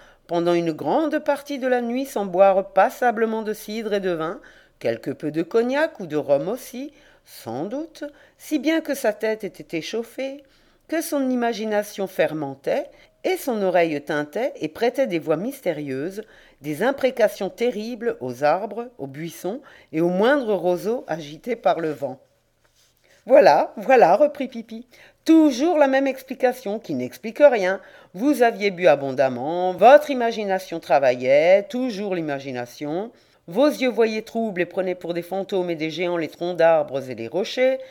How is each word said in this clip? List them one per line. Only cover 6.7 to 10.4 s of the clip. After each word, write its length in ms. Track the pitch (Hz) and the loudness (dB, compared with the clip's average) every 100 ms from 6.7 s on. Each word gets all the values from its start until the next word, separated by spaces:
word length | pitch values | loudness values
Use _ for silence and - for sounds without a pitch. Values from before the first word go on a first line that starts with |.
| 240 277 - _ _ _ | -14 -14 -16 _ _ _
sans 400 | - - 120 180 | -16 -10 -8 -6
doute, 380 | 262 320 - 294 - _ _ | -8 -10 -12 -16 -16 _ _
si 220 | - 302 | -6 -4
bien 220 | 262 320 | -2 -2
que 140 | 311 277 | -2 -4
sa 180 | 226 | -4
tête 300 | 208 214 214 | -2 -4 -6
était 340 | 175 - 156 165 | -8 -14 -10 -10
échauffée, 680 | 156 220 233 - 269 277 | -6 -8 -8 -10 -10 -12